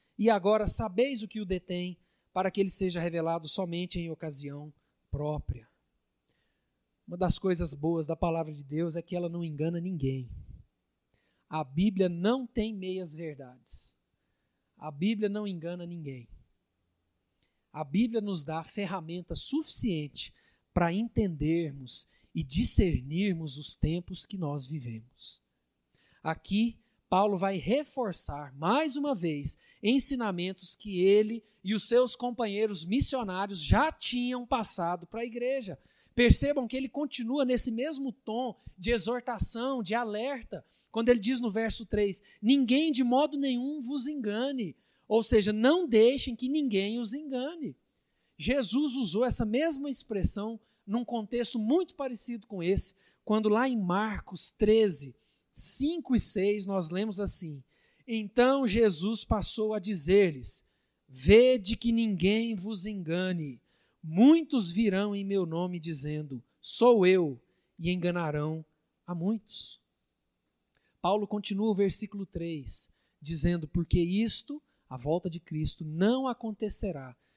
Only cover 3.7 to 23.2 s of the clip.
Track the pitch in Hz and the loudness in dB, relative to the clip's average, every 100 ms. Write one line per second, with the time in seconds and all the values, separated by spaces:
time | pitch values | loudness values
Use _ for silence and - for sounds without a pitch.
3.7 | 170 180 180 170 156 160 139 143 143 151 | -4 -4 -6 -6 -8 -10 -10 -10 -12 -14
4.7 | - _ _ _ 143 147 151 - 113 110 | -20 _ _ _ -4 -4 -4 -4 -8 -10
5.7 | _ _ _ _ _ _ _ _ _ _ | _ _ _ _ _ _ _ _ _ _
6.7 | _ _ _ - 175 180 - 185 175 170 | _ _ _ -14 -2 0 2 0 0 -2
7.7 | 143 156 170 151 165 175 165 156 147 139 | -2 -2 -2 -2 -2 0 0 -4 -10 -8
8.7 | 151 170 165 160 175 175 170 170 147 160 | -4 -4 -6 -6 -6 -6 -6 -6 -4 -4
9.7 | 175 175 180 135 131 123 - - - - | -4 -4 -4 -2 -4 -8 -14 -16 -20 -20
10.7 | _ _ _ _ _ _ _ _ 156 143 | _ _ _ _ _ _ _ _ -8 -6
11.7 | 139 202 185 185 170 190 262 247 - 214 | 0 0 2 0 0 0 0 -2 -4 -4
12.7 | 208 185 185 175 156 165 139 131 127 - | -6 -8 -8 -8 -10 -12 -12 -16 -20 -12
13.7 | - - - _ _ _ _ _ _ _ | -10 -10 -14 _ _ _ _ _ _ _
14.7 | _ 135 143 190 220 208 208 208 180 165 | _ -14 -4 -2 0 -2 -4 -6 -8 -8
15.7 | 175 170 170 151 131 120 - _ _ _ | -10 -10 -12 -10 -12 -14 -20 _ _ _
16.7 | _ _ _ _ _ _ _ _ _ _ | _ _ _ _ _ _ _ _ _ _
17.7 | 147 147 160 240 226 208 185 143 160 160 | -12 -4 0 0 0 -4 -4 -6 -8 -8
18.7 | - 196 185 160 175 175 165 - 294 311 | -8 -6 -6 -8 -10 -8 -6 -4 -2 -2
19.7 | - 233 165 147 - - - _ _ _ | 0 0 0 -4 -8 -12 -14 _ _ _
20.7 | - 170 180 233 - 208 156 151 170 165 | 0 0 0 -2 0 -2 0 0 0 -2
21.7 | 139 127 - - _ _ - 147 143 - | -6 -8 -6 -8 _ _ -6 -4 0 4
22.7 | - 190 139 131 160 | 4 4 2 -2 -2